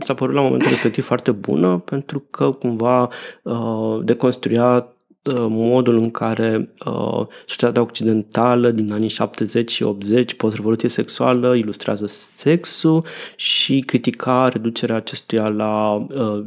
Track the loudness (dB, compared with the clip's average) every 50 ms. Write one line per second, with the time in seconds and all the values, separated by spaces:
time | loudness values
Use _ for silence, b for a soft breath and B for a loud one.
0 | -2 -4 -4 -2 -2 0 2 2 2 2 2 2 2 2 2 2 0 0 -2 -2
1 | -2 -2 -2 0 0 0 -2 0 -2 -2 0 2 4 4 2 0 -2 -4 -6 -6
2 | -6 -6 -8 -8 -8 _ -4 0 0 0 0 0 -2 -2 -2 0 2 2 4 4
3 | 2 0 B B B B B B B -6 -4 -4 -4 -4 -2 -2 -2 -2 -2 0
4 | 0 0 0 2 2 0 0 0 -2 0 2 4 4 4 4 2 0 -2 _ _
5 | _ _ _ _ -6 -4 -2 0 0 0 0 2 2 4 4 4 4 4 4 4
6 | 2 0 -2 -2 -4 -2 -2 0 0 0 0 -2 -2 -6 _ -10 -8 -6 -4 -4
7 | -4 -2 -2 -4 -4 -6 B B B B -2 0 2 2 4 4 2 2 0 -2
8 | 0 2 2 2 0 0 0 2 4 4 4 4 4 2 2 2 0 -2 -2 -2
9 | -2 -2 -2 -2 -4 -4 -4 -4 -4 -2 0 -2 -2 -2 -2 -2 -2 -2 -2 -4
10 | -2 2 2 2 2 0 -2 -2 -2 -2 -2 -2 0 0 0 0 0 -2 -2 -2
11 | -4 -4 -2 0 0 2 2 2 2 2 2 2 0 -2 -6 -6 -4 -4 -4 -2
12 | -4 -6 -8 -10 -14 -14 -10 -2 2 2 2 2 0 -2 -2 0 2 2 2 2
13 | 0 B B B B B B B -4 -2 -2 0 0 0 0 0 0 0 -2 0
14 | 0 -2 -4 -2 0 0 2 4 4 2 2 0 -2 -4 -4 -2 -2 -2 -2 -2
15 | -4 -6 -10 -10 -6 -2 -2 0 0 0 0 -2 -2 0 0 0 2 2 0 0
16 | -2 -4 -4 -4 -2 -2 -2 -4 -6